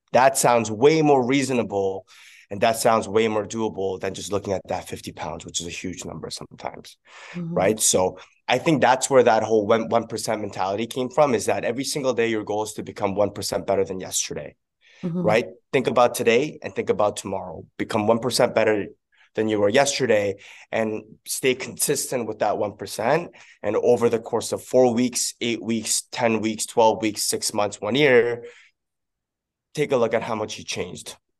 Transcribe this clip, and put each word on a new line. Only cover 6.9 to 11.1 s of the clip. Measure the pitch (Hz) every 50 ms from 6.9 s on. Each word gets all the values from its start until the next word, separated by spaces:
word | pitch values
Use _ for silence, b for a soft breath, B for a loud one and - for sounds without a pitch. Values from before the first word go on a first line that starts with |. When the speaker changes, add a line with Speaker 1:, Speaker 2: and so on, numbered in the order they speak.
| - _ B B B B B B B
Speaker 2:
Mm-hmm. | 180 170 165
Speaker 1:
right? | 170 175 190 208 220 208
So | - - - 190 - - B B B B B B _ -
I | 120
think | 127 - 170 160 123
that's | 120 117 127 131 - -
where | 139 127 117
that | 117 110 110
whole | 107 104 113 110 101
one, | 101 113 110 110 104
one | 117 117 113
percent | 113 117 107 - - 110 107
mentality | 104 98 95 104 92 95 101 104 117
came | 113 - 131 127 120